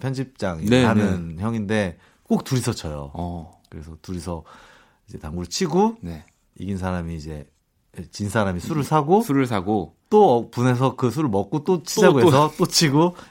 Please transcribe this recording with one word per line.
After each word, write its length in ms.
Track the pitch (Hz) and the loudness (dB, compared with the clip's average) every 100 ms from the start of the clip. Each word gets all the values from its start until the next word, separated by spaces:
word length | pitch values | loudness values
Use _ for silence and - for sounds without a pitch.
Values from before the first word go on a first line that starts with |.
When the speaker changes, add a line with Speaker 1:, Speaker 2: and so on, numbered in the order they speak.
Speaker 1:
편집장 640 | 135 131 131 - 98 82 101 | -8 -6 -8 -6 -6 -4 2
Speaker 2:
네, 160 | 123 | 2
Speaker 1:
일하는 560 | 120 107 104 92 82 82 | 4 2 0 -2 -6 -6
Speaker 2:
네. 40 | |
Speaker 1:
형인데 560 | 107 113 101 110 95 - _ _ | -6 -4 -2 -2 -2 -6 _ _
꼭 200 | - - | -4 -4
둘이서 300 | - 131 117 | -2 -2 -2
쳐요. 360 | 110 82 73 69 | -4 -6 -10 -10
Speaker 2:
어. 480 | 85 87 87 80 _ _ | -8 -8 -8 -14 _ _
Speaker 1:
그래서 260 | 87 78 80 | -18 -16 -18
둘이서 420 | - 90 87 85 - - - _ _ _ _ | -12 -10 -8 -10 -12 -20 -20 _ _ _ _
이제 100 | - | -16
당구를 300 | 78 85 90 | -10 -10 -8
치고 480 | - 185 170 220 226 | -4 -2 2 0 -2
Speaker 2:
네. 240 | 87 80 - _ _ - | -12 -14 -18 _ _ -12
Speaker 1:
이긴 180 | 92 95 | -8 -4
사람이 380 | 92 90 82 82 | -4 -4 -6 -10
이제 320 | 73 76 69 _ _ _ _ - 85 | -10 -14 -16 _ _ _ _ -18 -14
진 160 | - 101 | -8 -2
사람이 320 | 113 101 87 | 0 0 -2
술을 240 | - 160 | -4 -4
사고 380 | 131 156 143 196 | 0 0 4 2
Speaker 2:
술을 260 | 233 139 127 | 2 0 0
사고 480 | 107 92 107 80 _ - | -2 -2 -2 -4 _ 2
Speaker 1:
또 260 | 214 190 120 | 6 6 4
어-, 100 | 113 | 0
분해서 480 | - 123 123 131 127 | 0 0 2 0 0
그 120 | 127 | -2
술을 200 | 117 151 | 0 0
먹고 340 | 98 101 151 | 0 -2 -4
또 200 | 147 180 | -2 -2
치자고 320 | - - 185 139 | -2 4 6 6
Speaker 2:
또, 40 | |
또. 80 | 160 | 6
Speaker 1:
해서 240 | 135 151 - | 6 4 2
또 80 | 180 | 0
치고 500 | - 160 139 175 175 - | 2 2 4 2 0 -16